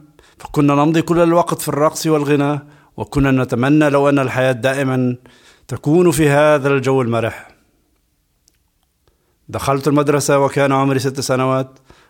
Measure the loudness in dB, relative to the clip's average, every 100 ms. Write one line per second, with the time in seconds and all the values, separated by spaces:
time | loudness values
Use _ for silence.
0 | -16 _ _ -20 -8 0 2 2 2 0
1 | 0 2 2 2 0 -4 -4 0 0 -2
2 | -2 0 0 0 0 -4 -10 -20 _ -14
3 | -6 -2 0 0 -2 -2 2 2 2 2
4 | 2 2 0 0 -2 0 -2 -2 -2 -2
5 | -2 -4 -12 _ _ _ -14 -6 0 2
6 | 2 2 2 4 4 2 2 0 0 0
7 | 0 -2 -4 -8 -16 _ _ _ _ _
8 | _ _ _ _ _ _ _ _ _ _
9 | _ _ _ _ -14 -8 -4 -2 0 0
10 | 2 0 2 2 0 0 0 2 0 0
11 | -4 -4 -4 -2 -2 -2 -6 -12 -20 -20